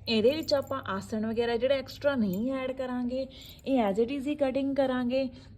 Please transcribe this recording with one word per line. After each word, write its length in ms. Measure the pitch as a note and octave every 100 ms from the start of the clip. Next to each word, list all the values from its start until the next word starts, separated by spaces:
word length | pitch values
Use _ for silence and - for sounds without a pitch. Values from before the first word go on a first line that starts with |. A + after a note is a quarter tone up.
| -
ਇਹਦੇ 220 | A3+ G#3+
ਵਿੱਚ 240 | D4+ D#4
ਆਪਾਂ 280 | C#4+ C4+ C4+ C4
ਆਸਣ 380 | F#3+ G3 A3 A3
ਵਗੈਰਾ 300 | A3+ A#3 A#3
ਜਿਹੜਾ 180 | C4
ਐਕਸਟਰਾ 400 | C#4 C4 - C#4+
ਨਹੀਂ 380 | C#4 G#3 F3+ B3
ਐਡ 200 | C4+ C4
ਕਰਾਂਗੇ, 540 | C4 B3+ B3 A#3+ B3+ C4 - - - -
ਇਹ 160 | C4
as 120 | G#3
it 160 | F#3+ A#3
is 160 | C#4+ C4
ਹੀ 80 |
ਕਟਿੰਗ 420 | D4 C4+ C4 C#4 C#4
ਕਰਾਂਗੇ। 520 | C4 B3+ B3 C4 C4 - -